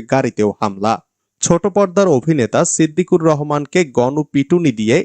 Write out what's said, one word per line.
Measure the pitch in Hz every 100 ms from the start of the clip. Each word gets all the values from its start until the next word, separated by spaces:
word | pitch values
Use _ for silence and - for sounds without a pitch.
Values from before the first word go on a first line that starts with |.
গাড়িতেও | 113 135 123 - 104
হামলা। | 98 107 98 107 104 - _ _ _
ছোট | - 170 208
পর্দার | 196 196 180 190
অভিনেতা | 131 151 156 110 127 170
সিদ্দিকুর | - 156 151 180 175
রহমানকে | 160 147 147 147 147 185 156
গণপিটুনি | 123 123 147 147 139 135 220 160
দিয়ে | 110 107 139